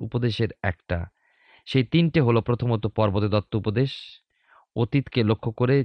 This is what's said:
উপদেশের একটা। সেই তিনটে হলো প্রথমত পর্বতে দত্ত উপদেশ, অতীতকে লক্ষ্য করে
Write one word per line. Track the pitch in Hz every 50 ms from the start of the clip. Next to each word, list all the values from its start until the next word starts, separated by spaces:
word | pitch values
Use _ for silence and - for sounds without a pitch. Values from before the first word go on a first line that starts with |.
উপদেশের | - 113 - 120 123 117 104 - 113 - - -
একটা। | - 95 90 - _ - 90 85 87 - _ _ _ _ _ _ _ _ - _ _
সেই | - - 135 120
তিনটে | - - 165 170 156 - 165
হলো | 131 117 117 113
প্রথমত | - - 120 - 120 123 117 110 113
পর্বতে | 104 - - 110 101 95 104 104 101
দত্ত | 101 104 - - -
উপদেশ, | 107 101 110 101 117 139 135 - - - - - - _ _ _ _ _ _ _ _ _ _ _
অতীতকে | 113 117 - - 139 127 - - 123
লক্ষ্য | 110 107 113 - - 117
করে | 110 - 123 123 139 139